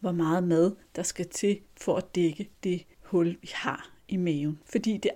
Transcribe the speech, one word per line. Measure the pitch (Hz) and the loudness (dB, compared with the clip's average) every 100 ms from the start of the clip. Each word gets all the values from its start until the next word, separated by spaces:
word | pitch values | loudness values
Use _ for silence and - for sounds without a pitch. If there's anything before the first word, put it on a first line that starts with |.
hvor | 185 | -4
meget | 175 160 175 | 0 2 2
mad, | 175 165 175 196 - - | 4 4 4 0 -10 -8
der | |
skal | 180 - 180 | -6 -6 -8
til | - 202 202 - - | -2 0 0 -6 -6
for | - 180 | -2 -2
at | - | -2
dække | 185 170 151 202 - | 0 0 0 -10 -6
det | 190 180 - - | -4 -4 -6 -20
hul, | - 175 170 175 | -2 2 2 -2
vi | - | -8
har | - 247 - - - - | -6 -4 -6 -10 -20 -6
i | 190 | -2
maven. | 175 147 147 156 | 0 0 0 -4
Fordi | - 226 220 202 | -4 -2 0 0
det | 202 | 0